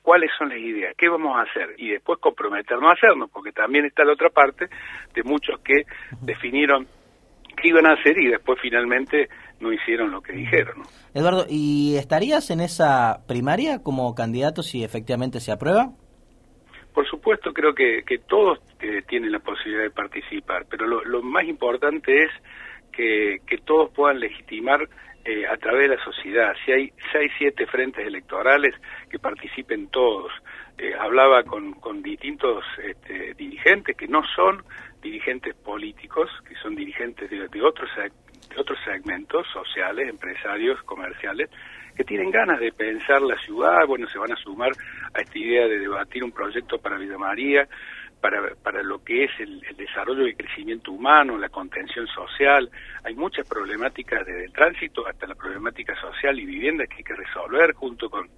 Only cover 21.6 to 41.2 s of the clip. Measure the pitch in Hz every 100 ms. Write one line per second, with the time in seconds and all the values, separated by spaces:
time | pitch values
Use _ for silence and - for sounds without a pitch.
21.6 | 123 123 143 156 - 139 156 - - -
22.6 | - - _ - 117 107 104 98 - 117
23.6 | - 156 160 - 143 135 113 - - 110
24.6 | 120 143 156 - - - - 107 101 113
25.6 | 113 123 139 131 - - 98 110 110 95
26.6 | - 131 135 _ - 151 147 - 143 139
27.6 | 113 127 131 131 104 143 - - 113 143
28.6 | 139 - - - - 113 262 - - -
29.6 | - 110 101 131 123 101 - - - -
30.6 | - _ 104 - 110 123 135 127 120 107
31.6 | 101 95 117 104 98 104 135 147 131 107
32.6 | - - - - - - - - 285 -
33.6 | - 202 202 - - 156 151 - 185 196
34.6 | - - - - - 107 - 127 120 -
35.6 | - 104 107 - - - 170 - - -
36.6 | - 104 98 - 120 117 101 104 95 104
37.6 | 135 156 - - - _ _ - - -
38.6 | - - - 95 98 90 104 160 180 -
39.6 | - - 95 104 135 107 90 92 104 104
40.6 | 117 135 - 95 95 -